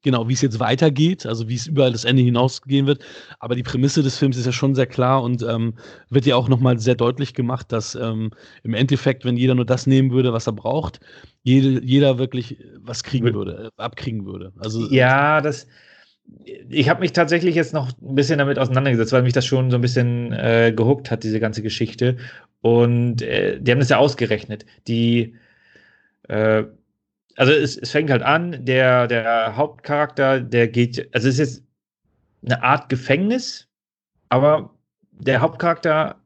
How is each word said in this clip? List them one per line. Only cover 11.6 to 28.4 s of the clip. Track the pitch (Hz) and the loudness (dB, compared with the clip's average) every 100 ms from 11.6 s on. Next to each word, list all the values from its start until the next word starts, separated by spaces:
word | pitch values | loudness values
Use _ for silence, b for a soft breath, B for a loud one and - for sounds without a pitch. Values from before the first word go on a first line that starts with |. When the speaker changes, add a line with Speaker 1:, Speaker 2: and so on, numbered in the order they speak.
| 135 131 | 4 0
Speaker 1:
jeder | 123 135 143 123 | 2 4 4 2
wirklich | 131 123 117 - - - | -2 -6 -8 -14 -20 -20
was | 117 117 | -14 -12
kriegen | - 135 117 | -6 -2 0
Speaker 2:
Wür- | |
Speaker 1:
würde, | 104 92 85 110 _ | -2 -8 -10 -16 _
äh, | |
abkriegen | 117 113 - 110 98 | -12 -10 -10 -8 -10
würde. | 95 92 - | -12 -16 -12
Also | 110 110 113 | -10 -6 0
Speaker 2:
Ja, | 131 127 135 143 156 | 2 4 4 4 2
das, | 147 143 - b b b b b _ - - - 123 | 0 -6 -12 b b b b b _ -20 -20 -20 -6
ich | 135 135 | -2 0
hab | 135 | 0
mich | 175 | 0
tatsächlich | - 160 170 175 | 0 0 2 0
jetzt | 160 160 | 0 -2
noch | 156 127 127 | -4 -6 -10
ein | 117 | -4
bisschen | 135 131 151 | -2 0 0
damit | 139 139 | 0 0
auseinandergesetzt, | 127 127 139 117 113 | 0 0 0 0 2
weil | 131 | 2
mich | 123 | 2
das | 127 123 | 0 0
schon | 131 127 | 0 0
so | 123 | 0
ein | |
bisschen, | 123 123 120 120 120 | 0 0 0 -2 -6
äh, | 113 117 117 117 113 | -4 2 4 4 4
gehuckt | 117 139 - | 2 0 -2
hat, | 113 | -6
diese | 113 107 | -4 -2
ganze | 110 107 | -2 -4
Geschichte. | 107 - 113 - 123 127 B B B _ | -8 -4 -6 -2 -2 -2 B B B _
Und, | 117 117 120 120 120 117 | 2 4 4 2 0 -2
äh, | 120 123 95 95 | -4 -2 -2 -2
die | 120 | 0
haben | 127 | 2
das | 131 | 4
ja | 123 | 4
ausgerechnet. | 143 - 113 107 - 107 - b - | 4 2 -2 -2 -4 -14 -14 b -6
Die, | 117 117 120 113 117 b b b b b b b b _ | 0 2 2 -2 -8 b b b b b b b b _
äh, | 107 110 110 110 - _ _ _ _ _ - | -2 2 0 -2 -12 _ _ _ _ _ 0
also | 131 | 4
es, | 151 143 - | 4 2 -6
es | 123 | -4
fängt | 147 151 | -2 0
halt | 127 | 0
an, | 127 156 | 2 0